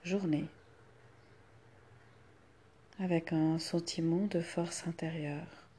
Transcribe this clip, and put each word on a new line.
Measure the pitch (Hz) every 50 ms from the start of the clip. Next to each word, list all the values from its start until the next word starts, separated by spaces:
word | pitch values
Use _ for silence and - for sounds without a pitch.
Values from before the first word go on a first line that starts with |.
| -
journée | 170 185 202 196 165 151 147 160 160 - - - - - - - - - - - - - - - - - - - - - - - - - - - - - - - - - - - - - - - - - - - - - - - - - -
avec | 190 180 175 165 165 - 165
un | 156 156 160 160 165
sentiment | 165 - - 170 170 - - - 165 165 165 180 202
de | 202 - 170
force | 170 - - 175 170 170 - - -
intérieure | 170 165 - 165 160 160 160 151 147 147 147 170 - - - - - -